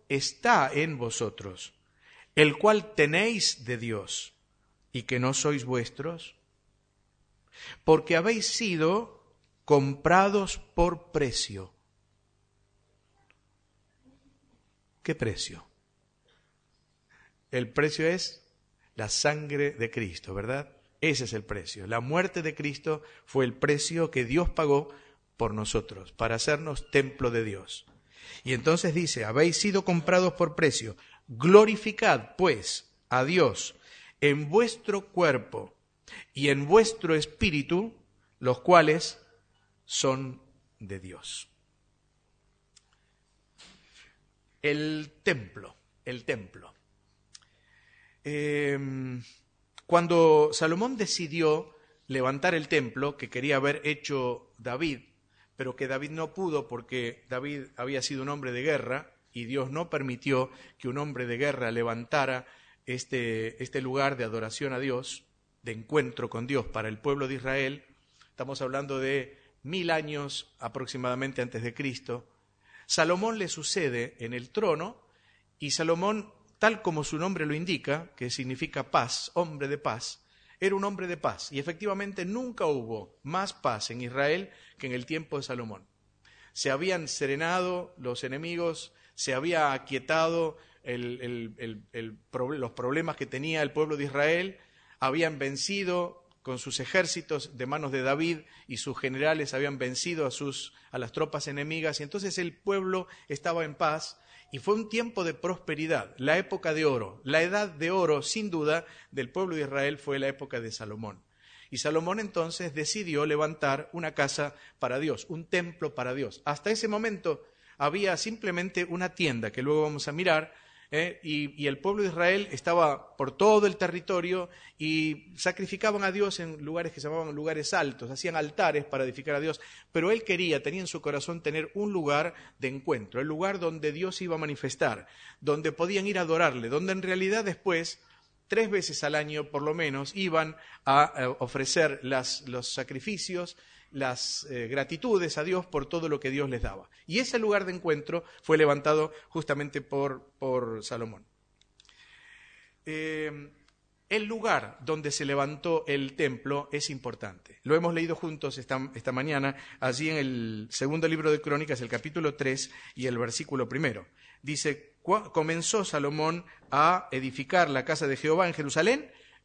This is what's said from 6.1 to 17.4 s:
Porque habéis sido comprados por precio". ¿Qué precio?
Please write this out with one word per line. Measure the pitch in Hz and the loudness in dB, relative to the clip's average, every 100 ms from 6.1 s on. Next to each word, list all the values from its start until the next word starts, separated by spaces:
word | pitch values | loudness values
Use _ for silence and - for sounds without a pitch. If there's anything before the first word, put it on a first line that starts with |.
| 165 - - _ _ _ _ _ _ _ _ _ _ _ - - - | -8 -14 -20 _ _ _ _ _ _ _ _ _ _ _ -20 -18 -6
Porque | - 156 151 165 | 6 6 6 2
habéis | 196 226 - | 4 2 0
sido | - 220 165 156 202 233 - _ _ _ _ | -2 0 2 2 2 -2 -14 _ _ _ _
comprados | - 143 139 135 156 180 196 202 190 - | 4 6 6 0 6 6 8 4 0 -6
por | - - 175 170 - | -6 2 2 2 -4
precio". | 160 135 110 - 98 92 _ _ _ _ _ _ _ _ _ _ _ _ _ _ _ _ _ _ _ _ _ _ _ 262 _ _ _ _ _ _ _ _ _ | 0 0 0 -4 -6 -12 _ _ _ _ _ _ _ _ _ _ _ _ _ _ _ _ _ _ _ _ _ _ _ _ _ _ _ _ _ _ _ _ _
¿Qué | - | -6
precio? | 156 110 95 - 90 - _ _ _ _ _ _ _ _ _ _ _ _ _ _ _ _ _ | -2 -2 -2 -6 -8 -20 _ _ _ _ _ _ _ _ _ _ _ _ _ _ _ _ _